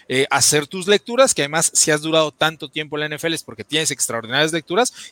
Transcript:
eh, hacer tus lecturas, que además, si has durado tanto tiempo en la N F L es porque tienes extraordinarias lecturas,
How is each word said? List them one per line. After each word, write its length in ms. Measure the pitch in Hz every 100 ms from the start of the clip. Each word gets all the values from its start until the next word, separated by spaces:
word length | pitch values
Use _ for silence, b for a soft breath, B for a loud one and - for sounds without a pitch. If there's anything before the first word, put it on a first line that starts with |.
| -
eh, 180 | 131 135
hacer 360 | 139 - 151 147
tus 200 | 190 180
lecturas, 460 | 202 - 240 262
que 100 | -
además, 280 | 143 156 165
si 180 | - -
has 120 | 151
durado 280 | 156 160 156
tanto 380 | - 156 160 143
tiempo 280 | 156 151 147
en 40 |
la 60 | 151
N 80 |
F 120 | 151 165
L 80 |
es 80 | 160
porque 220 | - 110
tienes 260 | 107 156 151
extraordinarias 640 | 143 - 117 110 131 156
lecturas, 400 | 165 - 180 254 B B